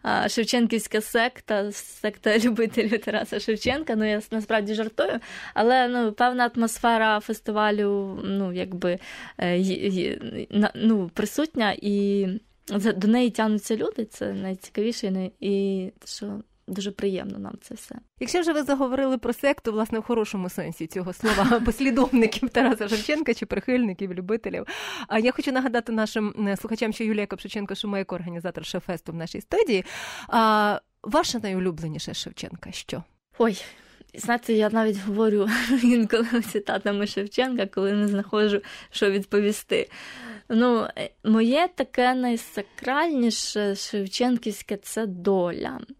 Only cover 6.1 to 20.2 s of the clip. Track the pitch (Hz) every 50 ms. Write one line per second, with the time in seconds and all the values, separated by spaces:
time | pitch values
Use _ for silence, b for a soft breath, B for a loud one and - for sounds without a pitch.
6.1 | 208 - 247 247 254 247 240 233 240 233 226 226 - - - 233 233 220 220 220
7.1 | 214 214 214 - 220 - _ - 208 214 214 214 214 208 208 202 202 202 196 196
8.1 | 190 - - - 196 196 196 185 180 180 180 190 185 175 180 180 180 185 B B
9.1 | B B B B B - - 175 175 180 190 190 - - - 202 190 185 - -
10.1 | - - - - - - - _ - 202 208 - - 233 214 220 226 208 185 170
11.1 | _ - 214 208 - - 302 320 - 277 220 202 - - - 202 202 202 202 202
12.1 | 202 202 196 185 185 220 _ _ _ _ _ - 196 208 190 226 180 185 185 208
13.1 | 226 247 247 233 190 - 220 214 214 208 - - 226 220 294 370 - - 220 -
14.1 | - - 202 202 196 196 196 190 190 185 - - _ - 208 233 233 - - 196
15.1 | 190 190 185 185 _ _ - 196 202 196 196 196 196 190 185 196 _ _ - -
16.1 | - - 202 208 202 208 - _ _ _ _ - 185 202 190 208 196 - 196 202
17.1 | 190 175 - - 196 208 196 - - - - - 247 - - - - - _ _
18.1 | _ _ 254 - - 359 339 339 311 302 277 269 277 269 277 254 254 269 277 269
19.1 | 262 254 - 240 240 - - 277 302 - _ 233 208 214 226 - 226 220 220 -
20.1 | 240 233